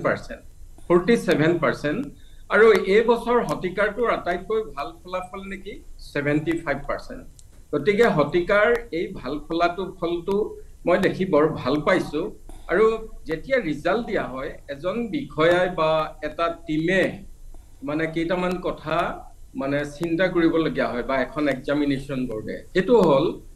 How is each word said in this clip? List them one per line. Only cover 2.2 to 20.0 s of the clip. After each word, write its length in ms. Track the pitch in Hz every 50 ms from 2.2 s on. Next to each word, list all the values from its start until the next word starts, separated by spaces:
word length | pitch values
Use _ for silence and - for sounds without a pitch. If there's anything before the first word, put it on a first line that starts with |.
| - - - - - -
আৰু 160 | - 202 220 226 208
এই 300 | - 190 190 190 220 233
বছৰ 320 | 220 240 233 226 233 247 233 202 156
শতিকাৰটোৰ 600 | - - - 185 170 208 202 214 202 247 240 226
আটাইতকৈ 500 | 180 - - 175 185 190 - - 220 220 214 156 -
ভাল 120 | 139 143 170 165
ফলাফল 480 | - - 185 180 185 180 185 202 196 196
নেকি, 260 | 190 190 180 175 190 247 - - - - - - - -
ছেভেণ্টি 400 | 147 139 143 147 156 - 175 160
ফাইভ 260 | - - 151 139 - - -
পাৰ্চেণ্ট। 360 | 107 95 - - - 127 - - - - - - - - - - -
গতিকে 320 | 147 139 208 202 208 240
শতিকাৰ 640 | 220 170 151 143 147 165 175 170 175 202 202 214 240 240 233 - - -
এই 140 | 165 190 202 196
ভাল 260 | - - 127 143 147
ফলাটো, 460 | - - 165 165 170 170 170 196 190 190 - -
ফলটো 360 | 180 170 175 175 170 196 196 202 220 - - - - - - - -
মই 120 | - - -
দেখি 260 | 196 - - - 185
বৰ 240 | 185 156 143 151 151
ভাল 260 | 131 - - 123 143 151
পাইছো। 400 | 147 208 190 160 - - - 151 175 214 - - - - - - - -
আৰু 160 | 165 185 220 220 226 220 - - - - -
যেতিয়া 320 | - 160 160 - - 269 262
ৰিজাল্ট 480 | 214 160 147 143 - 170 180 233 233
দিয়া 160 | 240 208 151 127
হয়, 280 | 123 127 131 135 147 - - - -
এজন 280 | 143 139 151 180 202 233 240 220
বিষয়াই 600 | 185 147 - - - - 156 165 175 180 180 185
বা 220 | 180 165 160 156 160 156 156 151 - - -
এটা 240 | 151 147 - 170 165
টিমে 540 | - - - - 156 156 160 165 190 185 165 127 92 - - - - - - - - - - - - - -
মানে 240 | 139 147 156 160
কেইটামান 540 | 160 160 170 165 165 185 180 180 180 185 175
কথা 360 | 175 160 - - - 151 160 170 180 - - - - - - - - - -
মানে 280 | 131 131 139 143 143 147
চিন্তা 400 | 147 - -